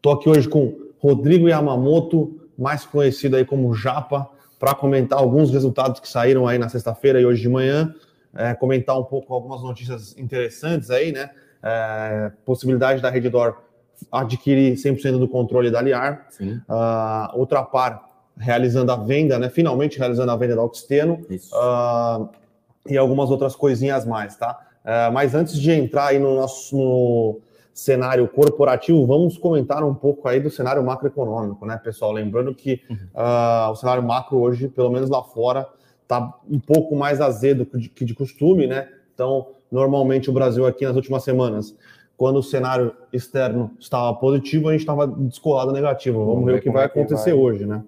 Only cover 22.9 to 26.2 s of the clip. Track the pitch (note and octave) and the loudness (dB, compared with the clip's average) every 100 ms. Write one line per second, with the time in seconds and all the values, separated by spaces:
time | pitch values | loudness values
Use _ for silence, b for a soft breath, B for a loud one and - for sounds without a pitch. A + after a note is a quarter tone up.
22.9 | C#3 C3+ C3+ C3 C#3 C3+ - C#3+ A#2+ C#3 | 2 2 2 0 0 0 0 0 2 0
23.9 | C3+ A#2 A2+ G2+ - A#2 A#2+ B B A2 | -2 -2 -6 -8 -8 -8 -8 B B -4
24.9 | A#2 A#2 B2+ C#3 D3 E3 D3+ D3+ D#3+ B2 | 0 2 2 2 0 -2 0 2 2 2
25.9 | C#3+ C#3+ C#3 | 0 2 2